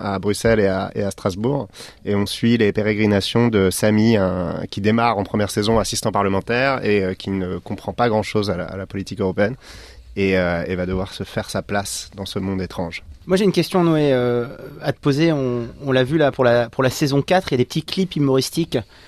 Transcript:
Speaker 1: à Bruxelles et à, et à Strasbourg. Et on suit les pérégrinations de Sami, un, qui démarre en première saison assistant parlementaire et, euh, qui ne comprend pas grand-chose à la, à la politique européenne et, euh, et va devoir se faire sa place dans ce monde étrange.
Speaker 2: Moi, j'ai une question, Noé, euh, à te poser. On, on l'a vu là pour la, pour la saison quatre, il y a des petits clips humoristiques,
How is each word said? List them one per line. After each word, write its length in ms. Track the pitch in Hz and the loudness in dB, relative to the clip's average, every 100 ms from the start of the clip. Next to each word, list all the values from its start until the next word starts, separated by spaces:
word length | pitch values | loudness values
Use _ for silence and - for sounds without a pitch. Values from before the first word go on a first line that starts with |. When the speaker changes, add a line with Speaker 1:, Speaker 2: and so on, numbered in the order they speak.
Speaker 1:
à 140 | 104 98 | -4 -4
Bruxelles 420 | 95 101 113 110 | -2 0 2 4
et 60 | 98 | 2
à, 240 | 95 95 | 0 -4
et 80 | - | -4
à 80 | 98 | -4
Strasbourg. 580 | - 104 92 117 143 104 - - - | -4 -4 -2 -2 -2 -6 -14 -20 -10
Et 100 | - | -2
on 120 | 101 101 | -2 -2
suit 320 | - 117 117 | 0 2 4
les 120 | 104 | 2
pérégrinations 760 | 104 107 104 107 101 - 120 120 | 2 0 2 4 2 2 2 4
de 220 | 107 95 | 4 2
Sami, 480 | - 107 107 110 110 | 2 2 4 4 4
un, 420 | 92 92 85 85 92 | 2 0 -4 -6 -8
qui 120 | - | -2
démarre 340 | 104 113 120 104 | 0 2 2 0
en 80 | |
première 260 | 95 107 101 | -2 -2 0
saison 280 | - 104 113 | 0 2 2
assistant 340 | 101 - 113 | 0 -2 -2
parlementaire 720 | 101 98 98 - 120 135 135 | 0 0 0 -2 0 0 0
et, 180 | 104 104 | 0 2
euh, 120 | 95 | 0
qui 160 | 98 - | -4 -4
ne 260 | 95 90 90 | -4 -4 -6
comprend 380 | - 104 - | -8 -10 -6
pas 160 | 98 120 | -2 0
grand-chose 400 | 107 98 110 101 | 0 0 -2 -2
à 80 | 87 | -4
la, 80 | 87 | -6
à 100 | 95 | -10
la 80 | |
politique 380 | 95 101 95 104 | -8 -8 -8 -4
européenne 340 | 95 90 104 131 - - - - - - | -2 0 0 -2 -14 -20 -20 -20 -10 -2
et, 200 | 98 92 | 2 2
euh, 280 | 87 85 80 | 2 -2 -4
et 80 | |
va 100 | 90 | -4
devoir 300 | 90 92 95 | -4 -4 -6
se 100 | - | -8
faire 240 | 98 - - | -8 -8 -6
sa 140 | 98 | -6
place 480 | - 101 98 - - | -4 -4 -4 -8 -12
dans 120 | 98 95 | -12 -10
ce 120 | 101 | -6
monde 220 | 95 95 | -4 -4
étrange. 440 | 90 - 85 - - - | -6 -8 -8 -10 -16 -14
Speaker 2:
Moi, 140 | - 185 | -2 2
j'ai 60 | |
une 80 | 202 | 2
question, 300 | 180 160 190 | 2 0 2
Noé, 280 | 170 156 147 | 2 4 2
euh, 360 | 127 123 120 120 - - - | 2 2 0 -4 -10 -16 -8
à 100 | - | -6
te 80 | - | -2
poser. 320 | 147 139 165 | 0 2 2
On, 340 | 151 127 120 117 - | 2 0 -2 -6 -8
on 100 | 143 | 0
l'a 120 | 131 | 2
vu 140 | 127 160 | 2 2
là 120 | 143 | 2
pour 140 | 123 | 4
la, 240 | 123 120 117 | 4 4 2
pour 140 | - | 0
la 80 | 131 | 0
saison 320 | - 147 143 | 0 0 2
quatre, 300 | - 185 - | 2 0 2
il 20 | |
y 20 | 127 | 0
a 20 | |
des 60 | |
petits 180 | 127 160 | 0 -2
clips 340 | - - 185 - | -4 -2 -2 0
humoristiques, 600 | 139 131 - - 165 123 - - | 2 2 2 -2 -2 -4 -6 -14